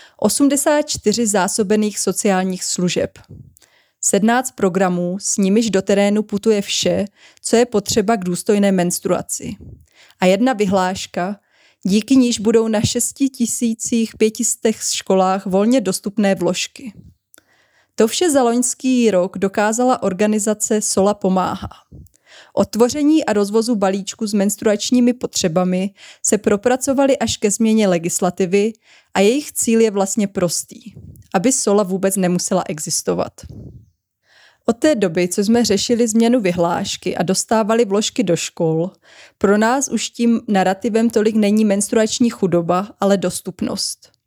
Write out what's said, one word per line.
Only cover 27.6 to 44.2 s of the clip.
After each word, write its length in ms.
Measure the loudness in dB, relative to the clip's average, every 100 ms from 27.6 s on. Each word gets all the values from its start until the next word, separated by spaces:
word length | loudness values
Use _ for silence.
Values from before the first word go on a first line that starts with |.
| 2 4 2
legislativy 840 | 2 -2 -2 -4 -2 0 0 0 -4 _ -20 _
a 60 | 2
jejich 320 | 2 2 -4
cíl 280 | -6 0 2
je 100 | 2
vlastně 360 | 2 -2 -2 -2
prostý, 540 | -2 -2 -2 -10 -18 -20 -20 -20 -20 -4
aby 180 | 0 0
Sola 300 | 0 0 0
vůbec 340 | 0 -2 -2 0
nemusela 480 | 0 0 0 -2 -4
existovat. 640 | -8 -6 -6 -4 -4 -6 -10 -20 -18 -18 -20 _ _ _ _ _ _ _ _ -4
Od 80 | 0
té 180 | 2
doby, 340 | 2 0 0 -2
co 160 | -2
jsme 200 | 2 2
řešili 440 | 2 0 0 0 2
změnu 320 | 2 2 2
vyhlášky 760 | 0 0 0 -2 -6 -6 -6 -4
a 60 |
dostávali 600 | -2 -2 0 0 2 0
vložky 380 | 2 0 -2 -2
do 140 | 0 0
škol, 540 | -2 -2 -2 0 -4 _ _ -20 -20 -2
pro 200 | 2 4
nás 300 | 2 0 -2
už 220 | -4 -6
tím 300 | -2 0 0 0
narativem 600 | 0 2 0 -2 0 2
tolik 240 | 2 2
není 300 | 2 2 2
menstruační 680 | 2 0 0 0 0 2 0
chudoba, 580 | 0 0 0 2 -2 -2 -2
ale 160 | 0 2
dostupnost. 920 | 0 -6 -12 -8 -6 -4 -6 -8 _ _